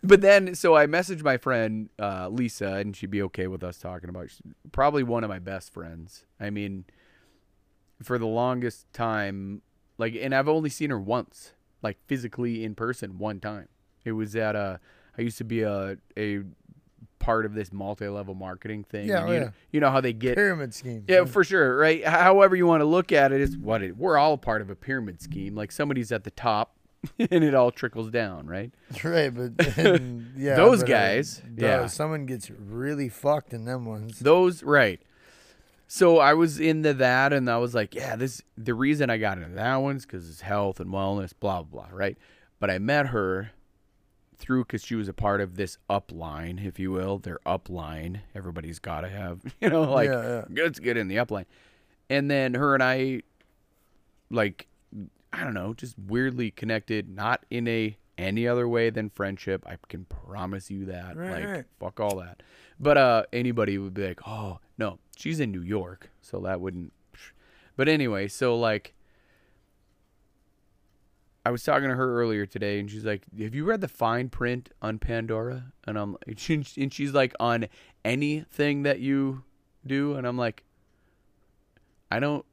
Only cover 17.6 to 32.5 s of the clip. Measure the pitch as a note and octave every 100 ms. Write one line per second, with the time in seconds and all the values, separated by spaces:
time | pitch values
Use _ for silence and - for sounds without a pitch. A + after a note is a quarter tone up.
17.6 | F#2 G2 G2 G2+ G2+ G2+ G2 F#2+ F#2+ F#2
18.6 | A2 G#2+ G2+ G#2 D3 F#3+ E3+ E3+ B2+ -
19.6 | _ D3+ C#3+ C3+ B2+ A2+ B2+ B2 G3+ E3+
20.6 | C3 - B2+ A2+ G2+ F#3 E3+ B2 F3 F#3+
21.6 | C#3 C3 D#3 D#3+ - E3 F3+ G3 G3 F#3
22.6 | F3 D#3+ D3+ F3 F3 D#3 C#3 C3+ C#3 -
23.6 | G#2+ A2+ F#2+ F#2+ F3 D3+ D3+ D3 - G#2+
24.6 | G2 G2 - C3+ G#2 E2+ - G2 F#2+ G#2
25.6 | G#2 - D3 C3+ A2 A#2 G2 - A#2+ G#2+
26.6 | A2+ _ _ _ - - A#3 F3 D#3 C3+
27.6 | B2 - A#2+ A2+ A2+ A#2+ G#2+ F2 D2 F2+
28.6 | A#2 _ _ C3+ D#3 E3+ C#3+ A#2+ B2 A#2
29.6 | D#3 G#2+ F3+ F3 B2+ A#2+ A#2 C3 C#3 C3+
30.6 | G3+ A#3+ B2+ A#2+ G2 G#2+ D3 - B2 A2+
31.6 | A2+ - - - D#3 D#3 C3+ B2+ -